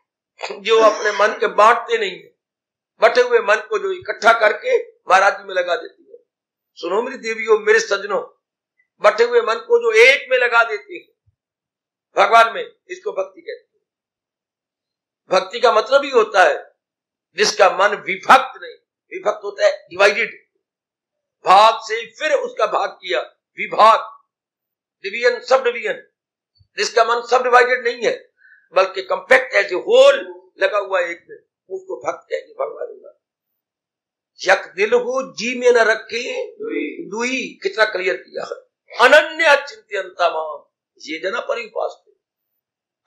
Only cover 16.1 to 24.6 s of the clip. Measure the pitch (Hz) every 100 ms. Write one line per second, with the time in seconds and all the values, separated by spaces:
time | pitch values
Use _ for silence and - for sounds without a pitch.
16.1 | 254 214 196 165 135 - _ _ _ _
17.1 | _ _ 160 196 - 190 175 202 196 147
18.1 | 185 - 254 - - - - _ _ _
19.1 | 175 190 - 202 202 208 - _ 170 208
20.1 | 214 220 - _ _ _ _ _ _ _
21.1 | _ _ _ 156 190 220 220 - 220 226
22.1 | - 302 285 - - 214 160 196 - 185
23.1 | 165 - _ _ - 202 165 214 214 -
24.1 | - _ _ _ _